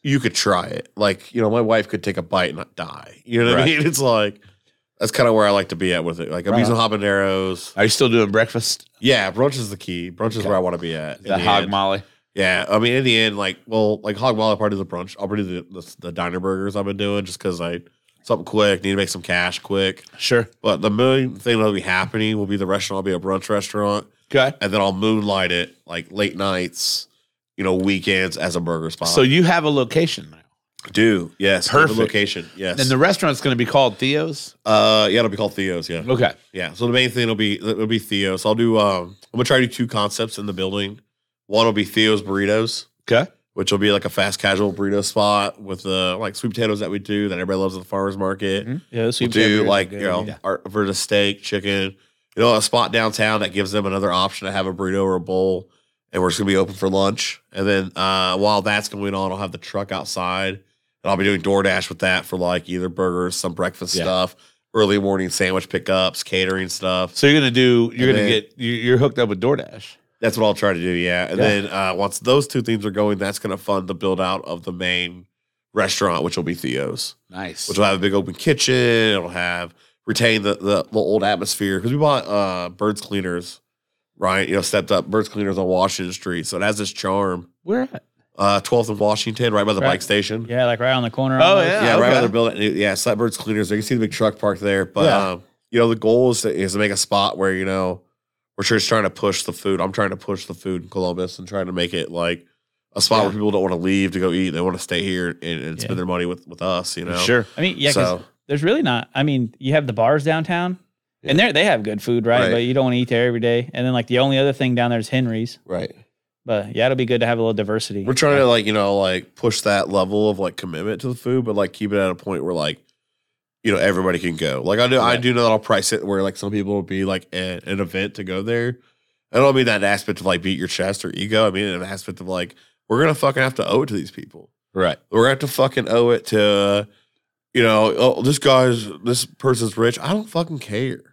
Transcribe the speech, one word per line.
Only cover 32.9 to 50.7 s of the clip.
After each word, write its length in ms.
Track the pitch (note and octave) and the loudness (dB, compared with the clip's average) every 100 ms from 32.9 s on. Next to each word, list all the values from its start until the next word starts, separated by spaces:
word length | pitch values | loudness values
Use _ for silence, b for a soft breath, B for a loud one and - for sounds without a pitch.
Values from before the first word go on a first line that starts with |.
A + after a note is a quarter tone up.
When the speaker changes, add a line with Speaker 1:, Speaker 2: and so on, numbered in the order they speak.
| C3 | 4
Speaker 2:
restaurant's 440 | E3+ F#3+ E3+ C3 | 4 2 0 0
gonna 140 | C#3 | -2
be 100 | A#2+ | 0
called 320 | A#2 C#3+ B2+ G2+ | 2 4 4 2
Theo's? 580 | C3+ D3 D#3+ D3 - _ | -2 -2 -4 -8 -14 _
Speaker 1:
Uh, 420 | A2 G#2+ G#2+ G#2+ G#2 | 2 4 6 4 4
yeah, 80 | A2 | 2
it'll 100 | A2+ | 0
be 80 | G2 | 0
called 160 | G#2 | -4
Theo's, 360 | - F#2+ F2 D#2+ | -2 -4 -4 -6
yeah. 120 | E2 A2 | -8 -2
Speaker 2:
Okay. 240 | B2+ G#2 - _ | 0 0 -2 _
Speaker 1:
Yeah, 200 | F#2 E2+ | -8 -8
so 140 | F2+ A#2+ | -4 0
the 60 | |
main 160 | B2 B2+ | 2 2
thing 160 | A2 A#2 | 0 -2
will 80 | |
be, 200 | G#2+ G#2+ | 0 -2
it'll 300 | G2+ G#2 G2+ A2 | -2 -4 -2 -2
be 120 | A2 | -2
Theo's. 440 | - G2+ F#2+ F#2 | -2 -2 0 0
So 60 | G#2+ | 0
I'll 60 | |
do, 240 | A2 A#2 A2 | 2 2 4
um, 360 | G#2 F#2 F2 G2 - | 2 0 -6 -16 -10
I'm 40 | A#2 | -4
gonna 60 | |
try 160 | B2 C3 | 2 2
to 80 | A#2+ | 2
do 40 | |
two 120 | - A#2 | -2 -4
concepts 500 | G#2+ G#2 - A2+ - | -2 -2 -2 -6 -6
in 60 | G#2 | -8
the 60 | |
building. 460 | F#2 F#2+ G2+ G2 G#2+ _ _ _ _ _ | -4 -4 -2 -4 -8 _ _ _ _ _
One 180 | G#2+ | 2
will 80 | A2+ | 2
be 100 | G#2 | 2
Theo's 380 | F2+ A2 G#2+ G#2+ | 0 2 4 2
Burritos. 640 | F#2+ G2 G2+ A2 A2+ - - _ - | 0 -2 2 2 0 -6 -12 _ 2
Speaker 2:
Okay. 180 | A#2 F#3 _ _ | 2 2 _ _
Speaker 1:
Which 160 | - F#2+ | -6 -2
will 80 | G2+ | 2
be, 120 | G#2 | 2
like, 140 | G2+ | 2
a 40 | - | 0
fast 300 | - G2+ F#2+ | -2 -2 0
casual 320 | G2 G2 G#2 | 0 2 0
burrito 300 | F2+ G2+ G2+ | -2 -2 0
spot 580 | G2 G#2+ G#2 G#2 G2+ - | 0 0 2 2 0 -6
with 220 | G2 F#2 | -12 -10
the, 320 | G2 F#2 F#2 F#2 | -4 -2 -2 -2
like, 180 | G#2+ G#2 | -6 -6
sweet 120 | A#2+ | -6
potatoes 260 | G#2 A2 G#2 | -2 -2 -2
that 100 | F#2+ | -4
we 80 | G2+ | -6
do 280 | G2 G#2 G#2 | -4 -2 -2
that 60 | |
everybody 220 | F2+ F#2 F#2+ | -2 -2 -2
loves 160 | F#2+ | -2
at 60 | F#2 | -4
the 60 | F#2 | -6
farmer's 280 | G2 G2 G2 | -4 -4 -2
market. 480 | F#2+ G2 G2+ G2 | -4 -2 -2 -2
Speaker 2:
Mm-hmm. 120 | A#2 C#3 _ | -4 -10 _
Speaker 3:
Yeah, 100 | A#2 A2+ | -4 -2
the 60 | |
sweet 120 | A#2 A#2+ | 0 0
Speaker 1:
We'll 40 | |
do, 60 | G#2+ | 4
Speaker 3:
potatoes 180 | A2 G#2+ | 4 4
are 20 | G2 | 4
Speaker 1:
like, 200 | G2+ F2+ | 2 0
Speaker 3:
good, 120 | G2+ | -4
Speaker 1:
you 60 | G2 | -4
know, 160 | F2+ | -2
Speaker 3:
yeah. 140 | G#2 - | -6 -6
Speaker 1:
our 160 | F#2+ F#2 | -6 -6
versus 280 | F#2+ | -4